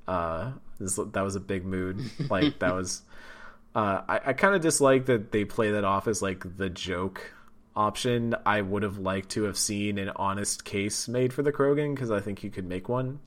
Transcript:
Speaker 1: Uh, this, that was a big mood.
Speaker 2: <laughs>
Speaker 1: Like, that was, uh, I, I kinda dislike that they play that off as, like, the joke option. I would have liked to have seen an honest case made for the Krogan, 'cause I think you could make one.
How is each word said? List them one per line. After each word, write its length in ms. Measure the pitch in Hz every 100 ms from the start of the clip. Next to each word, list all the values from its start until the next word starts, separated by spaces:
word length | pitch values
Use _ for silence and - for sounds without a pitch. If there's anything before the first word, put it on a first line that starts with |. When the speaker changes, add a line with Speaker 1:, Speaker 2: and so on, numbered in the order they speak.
| -
Speaker 1:
Uh, 460 | 90 82 80 110 135 - -
this, 140 | 98 -
that 240 | 98 101
was 140 | 98 98
a 40 |
big 240 | 95 98
mood. 360 | 92 92 92 95 120 -
Speaker 2:
<laughs> 140 | 143
Speaker 1:
Like, 280 | 98 147 -
that 140 | 92
was, 280 | 92 92 - - - - - - - -
uh, 280 | 113 104 95 -
I, 120 | 107 -
I 60 |
kinda 260 | 131 196 196
dislike 480 | 160 147 139 135 131
that 240 | 120 101
they 120 | 107
play 280 | 101 - 110
that 120 | 104
off 240 | 98 98 117
as, 140 | 104
like, 340 | 98 95 95 98
the 140 | 95
joke 640 | 87 92 87 95 92 - - - - - -
option. 580 | 104 101 127 120 117 117 -
I 140 | 104
would 200 | 95 101
have 160 | 104 98
liked 320 | 95 95 -
to 120 | -
have 140 | 104 92
seen 400 | - 101 104 101
an 120 | 98 -
honest 480 | 98 98 101 -
case 420 | - 101 101 - -
made 260 | 120 127
for 100 | 127
the 100 | 143
Krogan, 440 | 143 139 143 147 139
'cause 140 | 120
I 100 | 101
think 220 | 101 98
you 80 | 101
could 160 | 98 90
make 220 | 92 95
one. 320 | 123 127 143